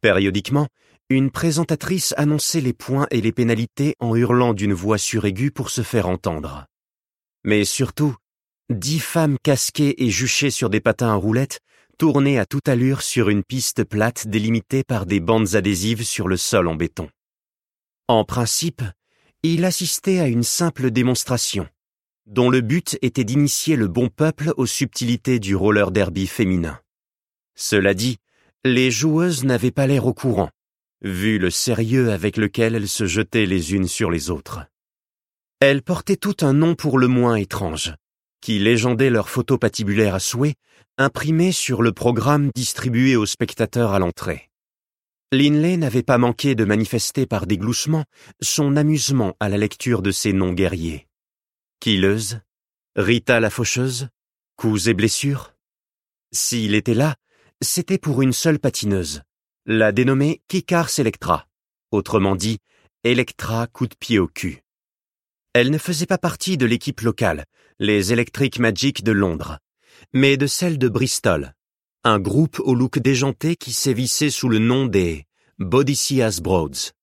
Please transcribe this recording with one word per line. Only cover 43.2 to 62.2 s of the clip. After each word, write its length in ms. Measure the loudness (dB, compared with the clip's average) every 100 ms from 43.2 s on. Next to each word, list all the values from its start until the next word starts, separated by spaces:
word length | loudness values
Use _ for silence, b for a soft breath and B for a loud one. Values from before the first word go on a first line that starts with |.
| 0
spectateurs 680 | -2 -6 -2 -2 0 2
à 60 | 2
l'entrée. 500 | 0 -2 -8 -8 _ _ _ _ _ _ _ _ _
Linley 440 | 2 4 4 2 0
n'avait 280 | 0 0
pas 140 | 2 2
manqué 360 | 2 0 -2
de 100 | 0
manifester 600 | 2 0 0 -2 -4 -4 -2
par 220 | -2 -2
des 100 | -2
gloussements 480 | -2 -4 -2 -2 -4 B B _
son 340 | -6 -2 2 2
amusement 600 | 2 2 0 0 0 -2
à 100 | -2
la 80 | 0
lecture 440 | -2 -2 -2 0
de 100 | 0
ces 220 | -2 0
noms 200 | 0 0
guerriers. 540 | 2 0 0 -6 -8 _ _ _ _ _ _ _ _
Killeuse, 600 | 0 2 2 2 -4 -10 _ _ _ _ _ -2
Rita 440 | 2 2 2 2
la 100 | 2
faucheuse, 600 | -2 -4 -2 -4 -6 -10 _ _ _ _ _
coups 320 | -2 0 2
et 60 |
blessures. 600 | 2 2 0 -4 -4 -8 _ _ _ _ _ _ _ _
S'il 440 | -6 -4 -2 2 0
était 180 | 2
là, 220 | 2 0 -2 _ _ _ _
c'était 360 | -6 -4 -2 -4
pour 240 | -2 0
une 120 | 2
seule 260 | 2 0 2
patineuse, 640 | 0 -2 -2 -2 -2 -10 -16 _ _ _ -4
la 260 | 2 2
dénommée 500 | 2 2 2 0 -2 _
Kickars 420 | -6 0 -2 0 0
Electra, 480 | -2 -2 -4 -4 -4 _ _ _ _
autrement 440 | -2 2 2